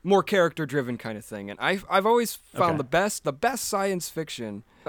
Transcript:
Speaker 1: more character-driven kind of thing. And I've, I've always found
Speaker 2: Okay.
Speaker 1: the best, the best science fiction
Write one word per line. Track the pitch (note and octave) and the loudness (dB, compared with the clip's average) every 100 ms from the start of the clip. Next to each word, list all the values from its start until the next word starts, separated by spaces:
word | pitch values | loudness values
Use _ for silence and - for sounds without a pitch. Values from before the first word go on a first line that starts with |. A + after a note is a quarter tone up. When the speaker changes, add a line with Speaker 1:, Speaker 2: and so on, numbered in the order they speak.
Speaker 1:
more | F3 G3 | 2 4
character-driven | D#3+ G3 E3+ - D3 C#3+ B2 A#2+ | 4 4 4 2 -4 -2 -2 -4
kind | A2+ G#2+ | -8 -10
of | |
thing. | - G#2 G2+ | -10 -10 -10
And | G2+ | -4
I've, | C3+ F#3+ - | -2 -2 0
I've | F#3 G#3 | 2 4
always | A#3+ A3+ - | 4 2 -4
found | _ - F3 | _ 0 2
Speaker 2:
Okay. | D#3 | 2
Speaker 1:
the | |
best, | B2+ E3 G3+ - | 0 2 2 -2
the | D#3 | -4
best | C3+ A#3 C4 - | 0 0 0 -2
science | G3+ G3 F#3 - | -2 0 -2 -4
fiction | - D#3 - A2+ G2+ - _ | -8 -8 -8 -8 -8 -12 _